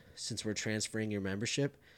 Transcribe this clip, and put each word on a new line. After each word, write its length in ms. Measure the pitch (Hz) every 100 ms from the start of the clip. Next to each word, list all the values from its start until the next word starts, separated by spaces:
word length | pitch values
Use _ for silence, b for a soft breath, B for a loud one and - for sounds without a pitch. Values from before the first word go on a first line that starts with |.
| -
since 300 | - - 110
we're 100 | 107
transferring 560 | 101 110 107 - 110 107
your 100 | 104
membership, 560 | 95 98 117 - 139 - b